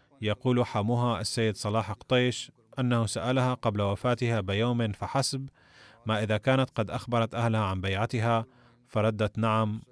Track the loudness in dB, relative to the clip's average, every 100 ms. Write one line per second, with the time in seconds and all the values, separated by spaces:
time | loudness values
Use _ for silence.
0 | _ -6 -4 -2 2 2 2 0 0 2
1 | 0 0 -2 0 0 0 -2 -2 -2 -8
2 | 0 2 2 -2 -10 _ _ -4 0 2
3 | 0 -2 0 0 0 0 -2 0 0 0
4 | 0 0 0 0 0 0 0 0 -2 -4
5 | -4 -2 -2 -4 -10 _ _ -20 -20 -10
6 | -2 0 2 0 2 2 2 -2 -4 -4
7 | -2 0 0 0 0 2 0 -2 -2 -2
8 | -2 0 0 0 -2 -14 -20 _ _ 0
9 | 0 2 -2 0 2 2 0 -2 -4